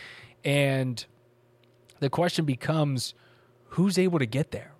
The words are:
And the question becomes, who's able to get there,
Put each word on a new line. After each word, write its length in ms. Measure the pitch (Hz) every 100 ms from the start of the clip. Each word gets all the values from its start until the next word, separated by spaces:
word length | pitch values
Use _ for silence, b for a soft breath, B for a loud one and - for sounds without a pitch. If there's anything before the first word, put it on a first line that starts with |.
| B B B -
And 640 | - 143 139 135 131 117 - _ _ _ _ _ _ _ - -
the 100 | 139
question 340 | - 175 -
becomes, 680 | 151 127 - 160 147 131 - b b b b b -
who's 280 | - 190 180
able 220 | 185 170
to 80 | 123
get 240 | 131 -
there, 220 | 101 - -